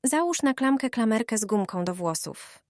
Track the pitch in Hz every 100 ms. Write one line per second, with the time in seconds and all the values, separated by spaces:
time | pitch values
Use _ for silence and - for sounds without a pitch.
0 | 262 302 349 330 277 262 262 269 262 240
1 | 220 220 233 220 208 208 185 185 175 180
2 | 170 160 - - - -